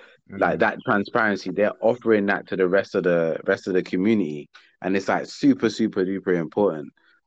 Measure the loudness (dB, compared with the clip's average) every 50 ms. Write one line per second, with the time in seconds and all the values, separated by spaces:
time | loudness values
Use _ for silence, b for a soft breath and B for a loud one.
0 | B B B B _ -16 -6 -2 -2 -2 0 0 0 -2 -2 -2 -2 -2 0 0
1 | -2 -2 -2 0 0 0 0 -2 -4 -6 -2 0 0 0 0 0 0 0 0 0
2 | 2 2 2 2 2 2 -2 -2 -4 -4 -2 0 2 2 2 2 0 0 -2 -2
3 | 0 2 2 2 2 0 -2 -2 -2 -2 -2 -2 -2 -2 0 0 0 0 -2 0
4 | 2 2 2 2 0 -2 -6 -8 -12 -16 b b b b b b -4 -2 -2 -2
5 | 0 0 -2 -2 -2 -6 -6 0 2 4 4 4 2 0 0 0 -2 -2 0 0
6 | -2 -2 -2 -4 -2 0 0 0 0 -2 0 0 2 2 0 -2 -6 -12 -16 b
7 | b b b b b